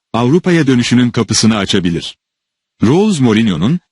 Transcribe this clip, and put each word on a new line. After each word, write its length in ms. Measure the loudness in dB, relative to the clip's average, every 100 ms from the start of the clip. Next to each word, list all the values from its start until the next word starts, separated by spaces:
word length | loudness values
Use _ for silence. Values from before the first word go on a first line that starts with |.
| _
Avrupa'ya 540 | -4 0 0 2 0 2
dönüşünün 420 | 0 2 2 0
kapısını 480 | 0 -2 0 0 0
açabilir. 600 | -2 -2 -2 -4 -8 -16 _ _ _ _ _ -4
Jose 400 | 0 2 0 0
Mourinho'nun, 560 | 2 2 0 0 -2 -4 -6